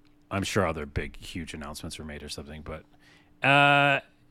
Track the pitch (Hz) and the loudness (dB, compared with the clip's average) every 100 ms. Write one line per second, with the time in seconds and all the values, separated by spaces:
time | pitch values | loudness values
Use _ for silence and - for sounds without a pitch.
0 | _ _ - 98 92 107 87 80 73 - | _ _ -6 -4 0 2 2 0 -4 -6
1 | 73 - - 87 78 78 73 73 85 - | -6 -8 -12 -10 -10 -10 -10 -10 -10 -10
2 | 78 73 73 - 71 78 78 78 - _ | -12 -12 -12 -12 -12 -14 -12 -12 -14 _
3 | _ - _ _ 131 143 143 143 143 139 | _ -20 _ _ 4 6 8 6 4 2
4 | - _ _ | -2 _ _